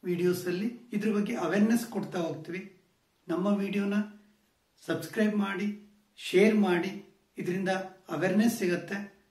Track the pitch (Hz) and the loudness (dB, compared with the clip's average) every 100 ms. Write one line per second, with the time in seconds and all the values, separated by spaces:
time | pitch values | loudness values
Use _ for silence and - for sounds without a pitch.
0 | 196 175 180 175 180 180 226 - - 208 | -4 0 2 0 -2 -2 -4 -6 -6 -2
1 | 214 208 208 240 165 196 214 233 - 202 | 0 0 0 -2 0 2 4 2 0 -6
2 | - 185 160 147 - 175 208 - _ _ | -4 -4 -4 -6 -8 -10 -10 -20 _ _
3 | _ _ - 165 190 202 196 202 202 202 | _ _ -6 -2 2 2 0 0 0 0
4 | 208 - _ _ _ _ _ _ - 170 | -2 -8 _ _ _ _ _ _ -6 -4
5 | - - 214 208 196 196 208 - - _ | -4 0 0 2 -2 -2 -4 -6 -14 _
6 | _ _ - 180 214 214 190 175 180 - | _ _ 0 6 6 6 4 2 0 -6
7 | - _ _ - 160 180 190 190 190 - | -14 _ _ -10 -4 -2 0 -2 -4 -14
8 | - 160 185 202 233 - 180 170 - 202 | -10 -4 0 4 4 2 0 -2 -4 -8
9 | 202 _ _ | -8 _ _